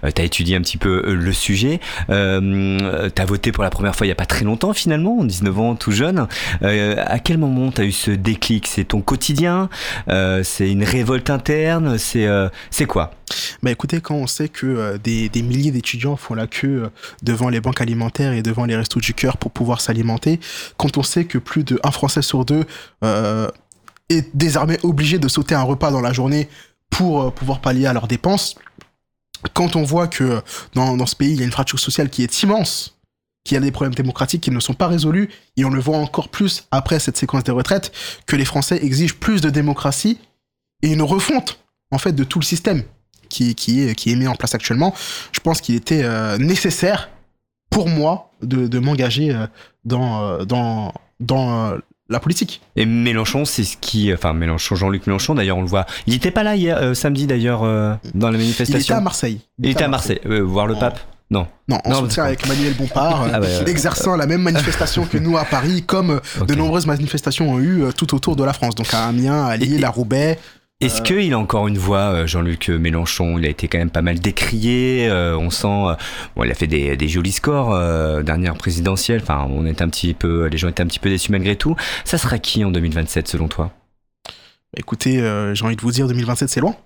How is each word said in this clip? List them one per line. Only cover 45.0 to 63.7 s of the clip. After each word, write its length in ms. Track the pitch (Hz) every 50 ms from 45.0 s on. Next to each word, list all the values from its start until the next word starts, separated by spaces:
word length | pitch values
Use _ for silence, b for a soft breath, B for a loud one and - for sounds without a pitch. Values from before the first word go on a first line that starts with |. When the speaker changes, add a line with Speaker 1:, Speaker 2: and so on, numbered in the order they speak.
| B B B B B B B
Speaker 2:
Je 60 | -
pense 220 | - 160 165 -
qu'il 140 | - - 120
était, 280 | 117 - - 170 156 135
euh, 340 | 120 113 113 110 107 101 104
nécessaire 720 | 131 156 185 - - 196 160 - - 180 208 - - - - - - _ _ _ _ _ _ _ _ _
pour 200 | - 214 185 165
moi 420 | 165 156 147 156 175 190 - _ _ _
de, 260 | - 120 131 131 123 120
de 120 | 120 127
m'engager, 520 | 123 139 151 131 131 123 110 135 151 151 135
euh, 120 | 113 110 107 B B B B B B _
dans, 360 | 117 123 123 127 123 110 107
euh, 240 | 104 104 92 76 95
dans, 480 | 98 123 123 120 117 113 110 104 95 - - _ _ _ _
dans, 480 | 123 123 135 135 131 123 117 113 113 107
euh, 100 | 92 - - _ _ _ _ _
la 80 | 113 120
politique. 420 | - 151 175 - - - - - - _ _
Speaker 1:
Et 100 | - 110
Mélenchon, 600 | 113 113 117 117 123 117 110 110 107 - 135 147
c'est 180 | 143 - - 104
ce 140 | 92 - -
qui, 340 | - - - 110 104 101 92
enfin 200 | 85 - 85 80
Mélenchon, 420 | 82 82 82 82 80 - - 104
Jean-Luc 300 | 87 98 95 98 95 -
Mélenchon, 300 | - 98 98 - - 156
d'ailleurs 220 | 139 101 95 92 90
on 40 |
le 60 | 92 90
voit, 180 | 92 98 92 B B B B -
il 80 | 117
était 160 | 127 123 143
pas 100 | 180 226
là 140 | 214 214 214
hier, 220 | 202 175 170 165 -
euh, 160 | 131 127 127
samedi 320 | - - 151 143 135 143 139
d'ailleurs, 360 | 131 120 113 120 123 110 113
euh, 300 | 113 110 107 107 107 107 104 - - -
dans 160 | 95 110 113
la 60 | 113 113
manifestation. 420 | 113 117 117 - 123 117 143 -
Speaker 2:
Il 20 |
était 120 | - - -
à 80 | 226
Marseille. 400 | 202 185 - - - 120 110 107 - _ _ -
Speaker 1:
Il 100 | 123 131
était 140 | 131 - 151
à 40 | 139
Marseille, 300 | 135 131 - 110 104 - -
euh, 140 | - 107 107
voir 260 | 101 92 92 98 104
le 80 | 107 110
Speaker 2:
Non. 60 | 92
Speaker 1:
pape. 200 | - 120 120 - - - - - _ _
Non. 180 | 104 98 87 82 - _ _ -
Speaker 2:
Non, 120 | 127 98 -
en 40 | -
Speaker 1:
Non, 60 | 131 139
Speaker 2:
soutien 240 | 131 117 104 110 156
Speaker 1:
parce 140 | 139 135 127
que 80 | -
Speaker 2:
avec 20 | 135
Manuel 260 | 139 143 143 143 135
Bompard, 540 | 120 135 127 - 131 139 160 - 143 127 117
Speaker 1:
<laughs> 40 | 117
Ah 60 | 110
bah, 60 | 101
euh, 200 | 92 90 90 87
Speaker 2:
exerçant 500 | -